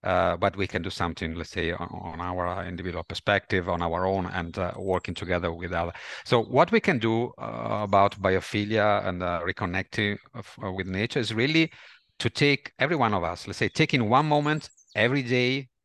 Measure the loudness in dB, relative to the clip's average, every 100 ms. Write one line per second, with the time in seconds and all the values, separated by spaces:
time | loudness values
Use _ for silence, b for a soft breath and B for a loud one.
0 | 2 2 2 2 -2 0 -4 -4 -6 -4
1 | -4 -4 -6 -6 -8 -4 -4 -4 -8 -10
2 | -12 -8 -6 -4 -4 -4 -6 -8 -6 -8
3 | -8 -6 0 0 2 0 0 -2 0 0
4 | 0 0 -2 -4 -6 -4 -4 -4 -2 -2
5 | -2 -8 -2 0 0 -4 -6 -4 -4 -6
6 | B B 0 2 4 4 4 4 4 2
7 | 2 2 -2 -6 -10 -6 -4 -2 4 6
8 | 6 4 2 2 0 -2 0 2 4 2
9 | 0 -2 -2 -2 -2 -4 -2 -2 -4 -2
10 | -2 -2 -10 -16 -16 -10 -8 -6 -4 -2
11 | -2 -2 -2 0 2 2 0 B B B
12 | B _ -4 2 2 2 -4 -2 0 2
13 | 2 2 -2 -4 -10 -2 -2 2 2 2
14 | 4 4 4 2 2 -2 -4 _ _ 0
15 | 2 2 2 2 2 0 -6 _